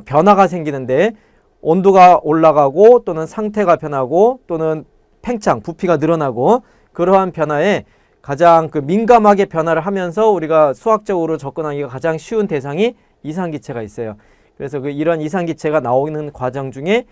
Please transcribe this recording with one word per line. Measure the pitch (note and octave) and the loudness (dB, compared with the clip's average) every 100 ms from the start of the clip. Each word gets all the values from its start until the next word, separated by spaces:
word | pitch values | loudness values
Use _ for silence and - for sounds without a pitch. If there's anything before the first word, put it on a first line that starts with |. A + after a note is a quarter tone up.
| - | -2
변화가 | C#3+ F#3+ G3 F#3+ | 2 4 4 2
생기는데 | F3 D3+ C#3 B2+ C3 G#3 A3 _ _ _ _ | 0 -6 -6 -2 0 0 -4 _ _ _ _
온도가 | C#3+ F3+ F#3+ F#3+ F3+ E3+ | -2 2 4 8 8 8
올라가고 | C#3+ D#3+ D#3+ D3 C#3+ D3+ G#3+ B3 | 2 2 4 4 2 4 6 4
또는 | A#3+ D#3+ D#3+ | 2 -8 -8
상태가 | - G#3+ G#3+ F#3 D#3+ | -8 -6 -2 0 0
변하고 | D#3 C#3 B2+ E3 A3+ C4 - | -2 -6 -2 2 2 0 -6
또는 | E3 D#3+ D#3 - _ _ _ | -6 -4 -4 -8 _ _ _
팽창, | - A#3+ G3+ B2 | -10 -4 -2 -2
부피가 | - E3 F3+ D#3 | -4 -6 -2 0
늘어나고 | D#3 E3 C#3 A2+ D3 A#3+ - _ _ | 0 -2 -2 -2 0 0 -2 _ _
그러한 | - F3 F#3+ F#3 | -4 0 2 0
변화에 | E3+ D3+ D3 F#3 E3+ - _ _ _ | -4 -4 0 0 -2 -6 _ _ _
가장 | - C#3 E3+ E3 D#3 | -10 2 4 4 2
그 | D#3 | -4
민감하게 | C#3 G3 A3+ A#3+ G#3+ G3+ G3 | -4 0 4 4 6 2 0
변화를 | E3 D#3+ D#3+ | -2 -2 -2
하면서 | E3 G3 F3 E3 A3 | -2 -4 -6 0 0
우리가 | F#3+ D#3 D#3+ D3+ | 0 0 2 2
수학적으로 | B2+ A3+ G#3+ G#3+ F#3+ D#3+ D#3+ | 0 -2 -2 -2 -4 -4 -6
접근하기가 | C#3 - D#3 C#3+ C#3 | -8 -8 -8 -6 -8
가장 | C3 E3 D#3+ | -6 -6 -6
쉬운 | - A3+ G3+ | -6 -4 -4
대상이 | D3+ C#3 D3+ A3+ A#3 _ _ | -4 -6 -4 -4 -4 _ _
이상기체가 | C#3+ E3 F3+ D3 - A#2+ | -12 -8 -8 -8 -10 -10
있어요. | G#2+ A2+ A2 G#2 _ _ _ - | -10 -10 -12 -12 _ _ _ -16
그래서 | C#3 C#3+ | -12 -8
그 | C#3 | -8
이런 | C#3+ D#3 E3 | -4 -2 -2
이상기체가 | D3+ F#3 E3+ D#3 D#3 D3+ | -4 -6 -6 -6 -4 -4
나오는 | B2 B2+ D3+ D3+ D3 | -2 -2 -2 -6 -12
과정 | - B2+ C3 C3+ | -10 -8 -8 -10
중에 | B2+ D#3+ A3+ B3+ | -8 -4 -4 -4